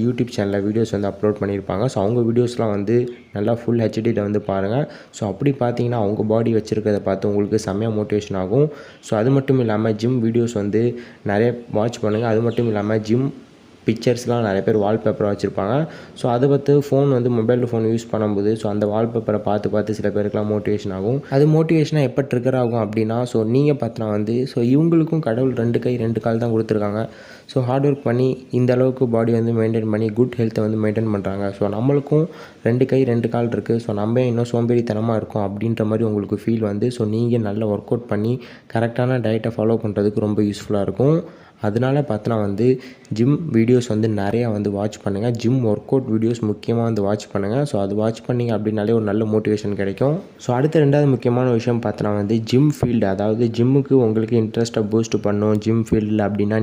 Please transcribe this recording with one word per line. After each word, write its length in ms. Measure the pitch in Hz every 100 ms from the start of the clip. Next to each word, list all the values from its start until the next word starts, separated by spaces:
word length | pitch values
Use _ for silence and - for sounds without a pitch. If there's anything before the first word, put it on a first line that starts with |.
| 120
YouTube 260 | 123 120 -
சேனல்ல 220 | 101 101 101
வீடியோஸ் 280 | 110 113 101
வந்து 140 | 101
அப்லோட் 280 | - 107 104
பண்ணியிருப்பாங்க. 420 | 98 98 98 92 131
So 60 | 107
அவங்க 180 | 98 123 117
வீடியோஸ்லாம் 460 | 117 120 120 110 101
வந்து 200 | 101 120 120 - - 101
நல்லா 180 | 107 117
ஃபுல் 240 | - 120
ஹெச்டியில் 360 | 110 113 117 104 101
வந்து 160 | 104 -
பாருங்க. 300 | 98 98 127 156 - - -
So 40 | 104
அப்படி 220 | 92 143 135
பார்த்தீங்கன்னா 400 | 120 120 120 120
அவங்க 200 | 101 107 107
பாடி 220 | 113 117 110
வச்சிருக்கிறத 440 | - 107 107 101 98
பார்த்து 240 | 92 107
உங்களுக்கு 320 | 101 101 110 104
செம்மையா 240 | 98 113 107
மோட்டிவேஷன் 400 | 104 104 - 95
ஆகும். 240 | 92 127 151 - - - -
So 60 | 110
அது 100 | 123 139
மட்டும் 240 | 135 131 113
இல்லாம 300 | 107 113 107
ஜிம் 180 | 117 127 113
வீடியோஸ் 340 | 117 117 104
வந்து 220 | 101 104 120 120 - - 107
நிறைய 180 | 104 117 120 - 107
வாட்ச் 240 | 113 - 107
பண்ணுங்க. 220 | 107 117
அது 80 | 110 117
மட்டும் 220 | 113 117
இல்லாம 260 | 104 104 110 104
ஜிம் 180 | 120 139 - - - - - -
பிக்சர்ஸ்லாம் 580 | 113 170 - 120 120 107
நிறைய 160 | 95 98
பேர் 100 | 107
வால்பேப்பரா 440 | 101 110 117 - 104
வச்சிருப்பாங்க. 420 | 101 98 98 98 139 160 - - -
So 40 | 127
அதை 140 | 120 139
பார்த்து 200 | 139 139 143 -
ஃபோன் 260 | 135 143 127
வந்து 140 | 123 117
மொபைல் 240 | 113 123 120
ஃபோன் 140 | 113 110
யூஸ் 160 | 117 -
பண்ணும்போது, 400 | 110 104 101 104 110
so 60 | 107
அந்த 120 | 104 104
வால்பேப்பரை 480 | 107 113 117 107 104 104
பார்த்து 220 | 104 104
பார்த்து 200 | 104 104 104
சில 100 | 101
பேருக்குலாம் 360 | 104 104 107 104
மோட்டிவேஷன் 420 | 107 104 104 101 95
ஆகும். 220 | 104 139 - 139
அது 80 | 151
மோட்டிவேஷனா 500 | 156 165 160 147 156 127
எப்ப 140 | 143 131
ட்ரிகர் 280 | 123 127 127
ஆகும் 200 | 120 117
அப்படின்னா, 340 | 104 110 110 117 123
so 120 | 117 110
நீங்க 220 | 131 147 135
பார்த்தீங்கன்னா 340 | 113 - 107 104
வந்து, 180 | 107 120 139
so 60 | 123 120
இவங்களுக்கும் 500 | 143 165 165 156 160 113
கடவுள் 260 | 117 131 117
ரெண்டு 180 | 117 117
கை 80 | 123 120
ரெண்டு 200 | 113 113
கால் 180 | 117 113
தான் 100 | 117
கொடுத்துருக்காங்க. 480 | 110 110 107 104 107 120 - - - -
So 100 | 135 123
ஹார்ட் 200 | 135 143
ஒர்க் 140 | 139 120
பண்ணி 200 | 120 131 127 - 123
இந்த 120 | 123 123
அளவுக்கு 300 | 131 127 123
பாடி 180 | 113 117 117
வந்து 160 | 117 113
மெயின்டெயின் 300 | 110 113 110
பண்ணி 160 | 107 113 107
குட் 180 | 127 -
ஹெல்த்தை 260 | 113 110 107
வந்து 160 | 110 107
மெயின்டெயின் 280 | 107 110
பண்றாங்க. 320 | 101 95 98 98 98
So 100 | 101 101
நம்மளுக்கும் 500 | 135 143 139 151 175 - - - 113
ரெண்டு 180 | 123 131
கை 80 | 131 127
ரெண்டு 180 | 117 117 120
கால் 180 | 120 113
இருக்கு. 240 | - 117 117
So 60 | 101
நம்ம 180 | 110 123
ஏன் 60 | 127
இன்னும் 180 | 117 120
சோம்பேறித்தனமா 600 | 117 120 120 117 107 113 110
இருக்கோம் 260 | 113 110 98
அப்படின்ற 420 | 101 113 110 107
மாதிரி 180 | 110 113
உங்களுக்கு 320 | 104 101 104
ஃபீல் 240 | 113 113 104
வந்து, 160 | 101 120 127
so 80 | 107 110
நீங்க 280 | 120 120 104
நல்லா 200 | 104 107 101
ஒர்க் 140 | -
அவுட் 180 | 117 -
பண்ணி 200 | 104 113 123 - - -
கரெக்டான 480 | 113 117 123 127 127 110
டயட்டை 260 | 113 113 113
ஃபாலோ 240 | 110 113 110
பண்றதுக்கு 420 | 101 104 107 104
ரொம்ப 140 | 104 104
யூஸ்ஃபுல்லா 340 | 98 - 104 95
இருக்கும். 300 | 95 135 165 - - - - 107
அதனால 320 | 110 127 143 131
பார்த்தீங்கன்னா 380 | 104 120 110 101
வந்து 180 | 98 123 127 - - - 107
ஜிம் 200 | 127 147 160
வீடியோஸ் 320 | 113 113 123 117
வந்து 160 | 107 110 104
நிறையா 300 | 98 113 120
வந்து 160 | 104 104
வாட்ச் 240 | 98 107 -
பண்ணுங்க. 240 | 104 98 120 117
ஜிம் 180 | 110 131 113
ஒர்க் 220 | 104 -
அவுட் 160 | 135 113
வீடியோஸ் 260 | 110 113 117 107
முக்கியமா 340 | 104 - 117 117
வந்து 140 | 107 98
வாட்ச் 180 | 107 -
பண்ணுங்க. 260 | 104 98 131 147
So 60 | 101
அது 100 | 98 104
வாட்ச் 200 | 113 113 -
பண்ணீங்க 260 | 123 117 104
அப்படின்னாலே 380 | 107 107 104 117
ஒரு 80 | 104
நல்ல 140 | 104 110
மோட்டிவேஷன் 440 | 107 107 104 101 98
கிடைக்கும். 360 | 98 95 131 175 - -
So 60 | - 123
அடுத்த 240 | 151 160
ரெண்டாவது 240 | 139 147 143
முக்கியமான 400 | 120 123 123 127 113
விஷயம் 220 | 120 117 110
பார்த்தீங்கன்னா 340 | - 104 104
வந்து 180 | 101 113 110
ஜிம் 200 | 123 151 147
ஃபீல்டு, 300 | 123 120 98
அதாவது 320 | 95 104 110 120 110
ஜிம்முக்கு 380 | 123 139 135 135 113
உங்களுக்கு 280 | 110 110 117
இன்ட்ரெஸ்ட்டை 420 | 110 113 117 113 104
பூஸ்ட் 260 | 113 110 104 104
பண்ணணும் 280 | 104 107 107 107
ஜிம் 160 | 113 110
ஃபீல்டில் 360 | 110 107 107 101
அப்படின்னா, 300 | 101 104 110